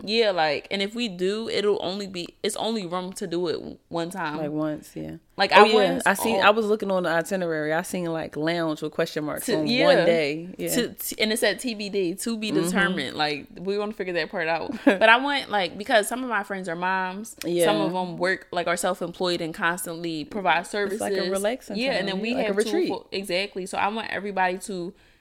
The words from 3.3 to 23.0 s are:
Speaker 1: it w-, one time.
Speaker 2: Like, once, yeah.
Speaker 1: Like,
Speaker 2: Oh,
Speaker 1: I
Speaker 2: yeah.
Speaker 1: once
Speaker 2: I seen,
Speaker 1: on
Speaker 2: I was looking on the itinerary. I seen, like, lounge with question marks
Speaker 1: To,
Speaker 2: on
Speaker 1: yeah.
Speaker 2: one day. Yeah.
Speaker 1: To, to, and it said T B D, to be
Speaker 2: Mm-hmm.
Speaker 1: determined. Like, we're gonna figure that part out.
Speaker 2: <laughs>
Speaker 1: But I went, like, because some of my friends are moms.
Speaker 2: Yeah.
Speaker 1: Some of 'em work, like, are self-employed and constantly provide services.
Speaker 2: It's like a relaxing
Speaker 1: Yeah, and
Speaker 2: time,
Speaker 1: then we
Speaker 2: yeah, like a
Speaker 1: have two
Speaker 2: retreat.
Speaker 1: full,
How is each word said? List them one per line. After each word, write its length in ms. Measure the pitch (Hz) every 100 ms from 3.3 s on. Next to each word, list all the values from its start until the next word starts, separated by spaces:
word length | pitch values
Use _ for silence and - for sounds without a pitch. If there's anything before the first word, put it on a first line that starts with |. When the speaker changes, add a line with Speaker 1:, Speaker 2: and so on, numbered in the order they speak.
| 170 175
Speaker 1:
it 40 |
w-, 240 | - 76 - _
one 220 | 165 165
time. 260 | 190 160 156
Speaker 2:
Like, 140 | 147
once, 400 | 151 156 151 -
yeah. 220 | 160 156 160 - -
Speaker 1:
Like, 120 | -
Speaker 2:
Oh, 80 | 190
Speaker 1:
I 40 | 311
Speaker 2:
yeah. 60 | - -
Speaker 1:
once 100 | 262
Speaker 2:
I 80 | 190
seen, 260 | 196 226 196
Speaker 1:
on 20 | 196
Speaker 2:
I 40 |
was 160 | 214 208
looking 240 | 214 196
on 140 | 185
the 40 | 175
itinerary. 640 | 165 165 190 170 156 151
I 100 | 160
seen, 240 | 185 185 170
like, 300 | 160 - 147
lounge 460 | 156 170 160 151
with 100 | 156
question 320 | - 160 160
marks 220 | 151 - -
Speaker 1:
To, 120 | 196
Speaker 2:
on 60 | 151
Speaker 1:
yeah. 180 | - -
Speaker 2:
one 100 | 202
day. 440 | 170 165 143 156 180 -
Yeah. 160 | 170
Speaker 1:
To, 140 | 170 226
to, 280 | - - -
and 120 | 220
it 60 | 220
said 200 | 226 190
T 140 | 254
B 140 | 208 202
D, 260 | 196 175 190
to 200 | 233 220
be 140 | 214
Speaker 2:
Mm-hmm. 140 | 160
Speaker 1:
determined. 520 | 170 190 196 180 131 -
Like, 300 | 151 147 - -
we're 220 | 180 202
gonna 140 | 208
figure 180 | 220 185
that 160 | 170 180
part 180 | 196 160
out. 240 | 165 - 226
Speaker 2:
<laughs> 40 |
Speaker 1:
But 240 | 269 196 220
I 80 | 240
went, 240 | 277 277 -
like, 300 | 208 175 185
because 280 | 208 226 208
some 160 | 247
of 60 | 254
my 140 | 214
friends 260 | 202 196 185
are 80 | 165
moms. 600 | 180 190 185 190 226 - -
Speaker 2:
Yeah. 180 | 175
Speaker 1:
Some 160 | 175 214
of 140 | 196
'em 240 | 185 180 165
work, 300 | 180 185 -
like, 160 | 180 170
are 100 | 170
self-employed 640 | 190 180 175 - 185 175
and 140 | 160
constantly 720 | 165 170 180 175 165 170 156 147
provide 400 | 214 185 165 175
services. 340 | 208 202 214
Speaker 2:
It's 160 | 202 190
like 0 | 180
a 40 |
relaxing 460 | 196 202 254 - 208
Speaker 1:
Yeah, 140 | 262
and 160 | 220 196
Speaker 2:
time, 80 | 190
Speaker 1:
then 40 |
we 100 | 220
Speaker 2:
yeah, 40 | 254
like 60 |
a 20 | 220
Speaker 1:
have 80 | 202
two 80 |
Speaker 2:
retreat. 240 | 220 277 349
Speaker 1:
full, 200 | -